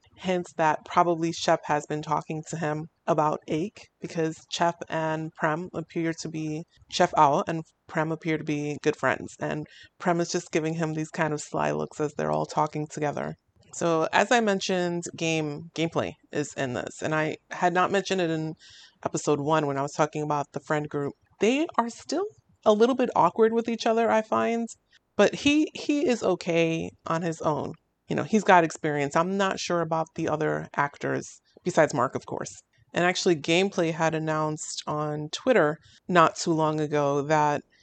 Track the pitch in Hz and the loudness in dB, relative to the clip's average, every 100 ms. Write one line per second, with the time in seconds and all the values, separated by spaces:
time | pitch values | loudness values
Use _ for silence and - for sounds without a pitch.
0 | _ - 185 180 175 - 156 147 - 180 | _ -8 -2 -2 -2 0 2 2 0 2
1 | 175 165 165 165 - 160 - 147 - 151 | 4 2 -2 -2 2 2 2 -2 -2 -6
2 | 156 151 - 156 - 165 151 156 165 _ | -2 -4 -4 -8 -8 -6 -4 -4 -8 _
3 | - 156 151 - - 156 202 - - _ | -2 0 2 0 -4 -4 -4 -8 -20 _
4 | 165 170 160 160 - - 170 170 - 160 | -8 -4 -4 -4 -8 -2 -2 -2 -6 -4
5 | 160 160 160 - 160 156 180 165 160 175 | -2 -4 -6 -2 -2 -2 -6 -8 -8 -4
6 | 165 165 156 160 156 151 - _ - - | -4 -4 -8 -8 -6 -8 -10 _ -6 0
7 | 175 165 147 156 190 165 - _ - 165 | 2 6 6 4 0 -4 -6 _ -8 -4
8 | 156 160 165 156 156 147 147 143 151 151 | -2 -2 -2 -4 -2 -4 -4 -2 -2 0
9 | 131 - - - 151 151 151 - - - | 0 0 -4 -8 -6 -6 -8 -16 -20 -6
10 | 185 170 170 175 - 165 156 165 160 156 | 0 0 0 -4 -2 -2 -2 -2 -2 -2
11 | 156 - 156 147 - 151 147 147 151 - | -6 -2 -2 -2 -4 -2 -2 -2 -4 -4
12 | 151 151 151 151 - - 151 151 151 - | -4 -2 -2 0 -2 0 -2 -2 -8 -4
13 | 147 143 151 160 _ _ _ - 175 160 | -4 -4 -6 -8 _ _ _ -4 0 0
14 | 156 - 214 240 214 196 - 185 175 175 | 2 2 4 4 2 0 0 0 0 -2
15 | - - 165 160 151 147 165 - 165 147 | -6 -4 -2 0 -2 -6 -8 -4 -2 -2
16 | 90 - _ 143 147 - 135 113 - - | -4 -6 _ -6 -6 -4 -4 -4 -6 -6
17 | 147 156 156 - - - 180 180 180 196 | -4 -2 -2 -6 -10 -2 0 2 2 0
18 | 190 190 170 160 156 156 - - - _ | 0 0 0 0 -4 -8 -16 -20 -20 _
19 | - 156 - 147 143 156 147 139 143 - | -6 -2 0 0 2 0 0 -2 -2 0
20 | 151 151 151 147 - - - 151 151 147 | 0 -2 -2 -4 -4 -8 -4 -2 -2 -4
21 | 143 - _ - 208 269 330 - 233 - | -6 -8 _ -2 0 2 0 -2 -4 -6
22 | - 294 415 - _ _ 220 214 240 254 | -6 -4 -4 -10 _ _ 2 6 4 4
23 | 247 165 165 220 226 226 226 226 233 226 | 0 4 2 4 4 2 -2 0 0 2
24 | 226 220 214 226 226 233 233 - _ _ | 4 2 2 0 0 0 -4 -10 _ _
25 | _ - 208 - 285 302 311 - - 294 | _ 4 4 4 2 4 2 -2 -2 0
26 | 277 226 185 180 180 165 165 165 - - | 2 2 0 0 0 2 2 0 -4 -8
27 | - 165 170 160 160 143 - - _ _ | -4 -2 -2 -2 -2 -2 -4 -8 _ _
28 | - 147 143 220 196 180 160 - 156 147 | -6 -4 0 2 6 6 6 0 -2 0
29 | 143 165 180 196 196 - - 175 160 160 | 0 0 0 0 -2 -2 -2 -2 0 -2
30 | 160 - 165 156 151 151 160 - 143 - | -4 -4 -4 -2 -2 -2 -4 -2 -2 -2
31 | 139 135 - - _ - 180 165 151 139 | -4 -4 -6 -16 _ -10 -2 2 2 2
32 | 123 123 - - - - - _ _ 170 | 0 -2 -8 -10 -10 -14 -20 _ _ 0
33 | 175 180 190 160 165 165 196 196 165 165 | 0 2 2 2 2 2 2 0 -2 0
34 | 160 160 156 156 156 156 - - - 151 | 0 0 -2 -2 -2 -4 -8 -10 -6 -4
35 | 151 151 151 - 262 226 151 160 - - | -4 -6 -8 -4 2 4 4 0 -10 -14
36 | - 175 156 - 175 156 156 156 147 147 | 2 6 6 4 0 2 2 0 0 2
37 | 143 143 143 156 147 143 - _ | 2 2 2 2 4 0 -4 _